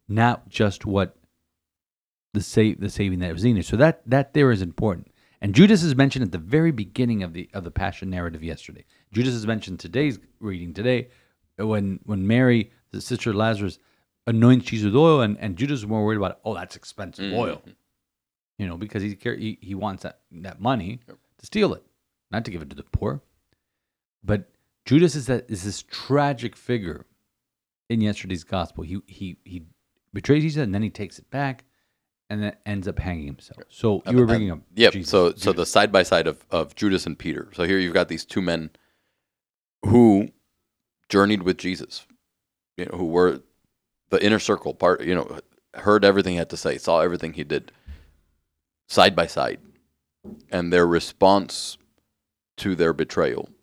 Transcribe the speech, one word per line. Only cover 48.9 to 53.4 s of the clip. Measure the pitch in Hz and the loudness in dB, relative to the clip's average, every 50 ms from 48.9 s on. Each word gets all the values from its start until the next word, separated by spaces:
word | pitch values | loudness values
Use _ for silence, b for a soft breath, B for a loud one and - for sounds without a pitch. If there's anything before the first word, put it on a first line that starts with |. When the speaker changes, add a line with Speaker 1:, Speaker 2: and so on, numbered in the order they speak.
| - - 92 95 92 | 4 4 6 6 4
Speaker 2:
by | 82 85 80 | 2 -2 -2
side. | - - 67 57 50 - _ - _ _ _ _ _ _ _ _ _ _ _ - - - _ _ | -2 -4 -4 -4 -4 -8 _ -20 _ _ _ _ _ _ _ _ _ _ _ -20 -20 -20 _ _
And | - 90 87 85 87 | -4 -4 -2 2 4
their | 90 87 85 | 4 4 4
response | 87 82 - - - _ 98 95 98 101 90 - - - - - - - _ _ _ _ _ _ _ _ _ _ _ _ _ _ _ - | 2 0 -2 -4 0 _ 6 6 6 4 2 -2 -10 -10 -10 -12 -14 -16 _ _ _ _ _ _ _ _ _ _ _ _ _ _ _ -8
to | - 104 92 | -4 -4 0
their | 80 85 82 80 | 2 2 2 2
betrayal | 73 80 - - - 82 69 60 - | 0 -4 -4 0 0 0 0 0 -4